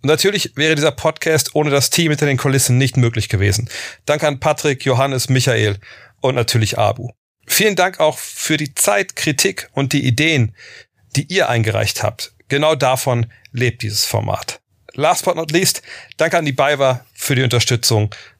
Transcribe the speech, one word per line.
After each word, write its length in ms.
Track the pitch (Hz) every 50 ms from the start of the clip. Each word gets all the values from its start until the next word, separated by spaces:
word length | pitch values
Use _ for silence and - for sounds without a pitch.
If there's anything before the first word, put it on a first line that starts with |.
Und 60 | -
natürlich 500 | 135 156 151 - 196 208 202 - - _
wäre 160 | 135 151 156 160
dieser 160 | 147 147 156
Podcast 640 | 135 - - 160 151 - - 160 160 156 - - -
ohne 160 | 151 151 147
das 220 | 139 139 131 -
Team 180 | - - 170 156
hinter 160 | 151 147 156
den 120 | 143 139
Kulissen 420 | 123 - 143 131 135 - - 123 127
nicht 180 | 135 131 -
möglich 320 | 135 123 117 113 113 104 -
gewesen. 400 | - 95 98 101 101 107 120 - - - - - - _ _
Danke 200 | - 147 151 160
an 120 | 151 147 131
Patrick, 460 | - 156 147 - - 151 139 131 -
Johannes, 440 | 135 127 120 135 139 135 127 - -
Michael 480 | 131 131 127 135 120 113 107 104 101 98 - - - - - - _ _
und 140 | - 131 123
natürlich 460 | 127 117 - - 117 110 101 - -
Abu. 300 | 107 104 107 113 117 123 - _ _ _ _ _ _
Vielen 300 | - - - 202 220 202
Dank 240 | 180 180 190 180 -
auch 180 | 170 156 151
für 400 | - - - - - - - 156
die 160 | 151 156 135 -
Zeit, 420 | - - - 208 202 190 - -
Kritik 540 | - - 160 143 - - 196 190 - - - _
und 200 | - 139 131 -
die 100 | 143 120
Ideen, 520 | 127 117 113 151 160 160 139 117 101 - _ - - - - - _ _ _ _ _ _
die 160 | 139 - -
ihr 160 | 180 190 165
eingereicht 540 | - 120 117 110 107 101 104 110 107 - -
habt. 320 | - 104 - - - - _ _ _
Genau 260 | _ 135 143 151 156 160
davon 540 | 135 143 127 131 131 - 139 123 120 117 117 - - _ -
lebt 320 | - 120 123 120 - - -
dieses 220 | 107 104 - -
Format. 560 | - - 107 107 104 98 - - - - - _ _ _ _ _ - -
Last 320 | 131 143 160 185 - -
but 100 | 190 175
not 160 | 160 160 156
least, 320 | 151 175 190 - - - - - - - - - -
danke 200 | - 156 165 170 175
an 60 | 160
die 80 | 147 131
baiwa 520 | 131 139 143 151 135 139 131 127 123 - _ _
für 220 | - - - 139
die 80 | 123 135
Unterstützung 720 | 120 117 120 - - 123 117 - - 120 107 107 104 - - - - _ _